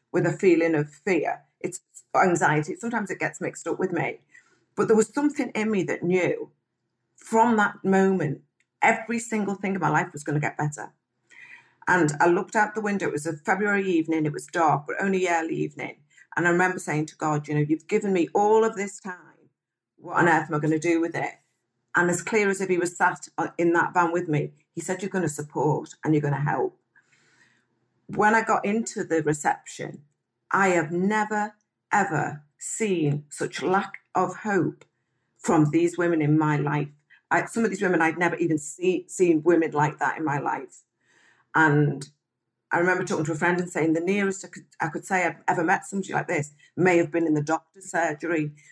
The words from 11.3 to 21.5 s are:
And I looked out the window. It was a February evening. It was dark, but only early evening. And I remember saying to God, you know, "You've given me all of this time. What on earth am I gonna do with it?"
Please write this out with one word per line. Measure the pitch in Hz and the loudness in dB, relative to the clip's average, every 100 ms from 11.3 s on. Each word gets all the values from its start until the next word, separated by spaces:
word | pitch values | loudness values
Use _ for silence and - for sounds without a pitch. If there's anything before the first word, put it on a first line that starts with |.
| - - - _ _ - | -20 -20 -20 _ _ 0
And | 180 147 147 | 2 2 2
I | 170 | 2
looked | 175 190 226 | 2 0 0
out | 208 220 | 0 -2
the | |
window. | 208 196 156 | -4 -2 -2
It | |
was | 147 160 | -4 -6
a | 156 | -4
February | - 190 208 202 190 | -2 0 0 0 0
evening. | 165 156 160 151 | 0 0 0 -2
It | |
was | 147 - | -4 -6
dark, | 180 160 147 - | 0 2 2 -2
but | - | -4
only | 196 190 180 | -2 0 0
early | 170 165 147 | 0 -2 -4
evening. | 151 - 123 - _ _ _ - | -6 -8 -14 -16 _ _ _ -2
And | 175 | 2
I | |
remember | 175 185 180 | 2 2 -2
saying | - 151 156 | -4 -4 -4
to | - | -4
God, | 156 147 147 | -2 -2 0
you | 151 | 0
know, | 147 | 0
"You've | 156 - | -2 -2
given | 214 208 | -2 2
me | 185 160 | 0 0
all | 202 208 220 | 2 4 4
of | 220 190 | 4 0
this | 202 - | -8 -10
time. | 190 180 151 _ _ _ _ _ _ _ | -14 -16 -20 _ _ _ _ _ _ _
What | 170 - | -4 2
on | 170 | 4
earth | 160 151 | 2 0
am | 151 | -2
I | |
gonna | 151 156 | 0 0
do | 170 165 | 2 0
with | 165 139 | 0 -4
it?" | 139 - _ | -6 -8 _